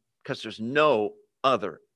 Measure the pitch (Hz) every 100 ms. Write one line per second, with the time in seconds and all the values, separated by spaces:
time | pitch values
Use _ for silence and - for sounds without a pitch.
0 | _ _ - 131 113 101 113 147 151 117
1 | 104 - _ _ 135 120 95 76 _